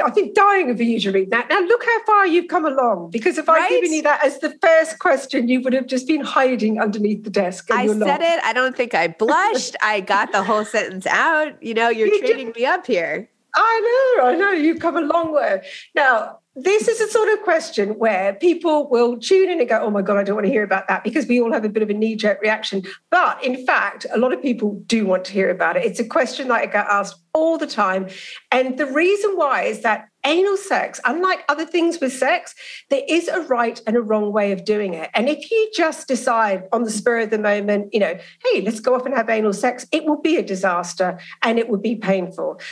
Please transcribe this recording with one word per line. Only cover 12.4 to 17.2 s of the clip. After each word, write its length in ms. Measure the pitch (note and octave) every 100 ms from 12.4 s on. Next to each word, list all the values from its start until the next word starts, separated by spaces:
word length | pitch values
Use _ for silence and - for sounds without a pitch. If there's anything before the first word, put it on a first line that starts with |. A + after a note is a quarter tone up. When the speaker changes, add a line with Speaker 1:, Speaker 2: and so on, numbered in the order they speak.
| A#3 A#3
Speaker 2:
me 100 | C4
up 220 | F4+ -
here. 420 | F#3 D#3 E3+ A#3 _ _ -
Speaker 1:
I 600 | A4+ A4+ A4+ B4+ C5 A#4
know, 80 | B3
I 100 | D#4+
know. 140 | G4+
You've 300 | F4 D4+ E4
come 180 | E4 D#4+
a 40 |
long 300 | D4+ E4+ D#4+
way. 320 | D4+ A3+ F#3+ - - -
Now, 460 | D#4 C4+ A3+ - - _ C4+
this 320 | F#4 G#4+ A4+
is 120 | A4+
a 80 | G#4+
sort 220 | A4+